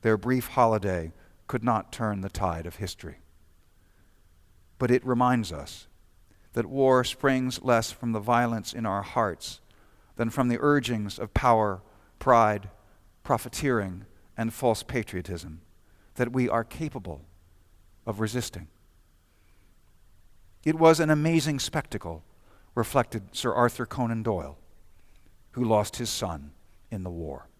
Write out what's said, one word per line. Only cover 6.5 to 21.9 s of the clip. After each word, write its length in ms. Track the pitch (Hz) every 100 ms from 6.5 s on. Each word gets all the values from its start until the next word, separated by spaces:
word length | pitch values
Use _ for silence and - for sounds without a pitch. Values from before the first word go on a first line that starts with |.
that 120 | - 110
war 380 | 135 131 127
springs 580 | 123 - 139 131 127 123
less 280 | - 117 113
from 200 | - 120
the 80 | 110
violence 520 | 104 120 120 113 -
in 120 | -
our 180 | 110 98
hearts 580 | 101 - 107 80 - - _ _ _ _ _ -
than 140 | 117
from 180 | 127 123
the 100 | 120
urgings 580 | 147 147 127 117 104 -
of 140 | 107
power, 480 | - 127 113 107 95 - _ _ _
pride, 520 | - 120 113 104 101 - _ _ _ _
profiteering, 800 | - 120 - - 147 120 98 92 107 - - -
and 160 | 113
false 300 | - 127 110
patriotism, 800 | - 127 107 92 87 87 85 80 _ _ _ _ _
that 180 | - 120
we 160 | 127 123
are 140 | 117
capable 600 | 113 - 156 123 90 73 - - _ _ _ _ _ _ -
of 140 | 104
resisting. 480 | 107 120 113 - 80 _ _ _ _ _ _ _ _ _ _ _ _ _ _ - - - - -
"It 160 | 156 160
was 220 | 165 160
an 100 | 156
amazing 480 | 151 156 165 147 139
spectacle," 680 | - 156 -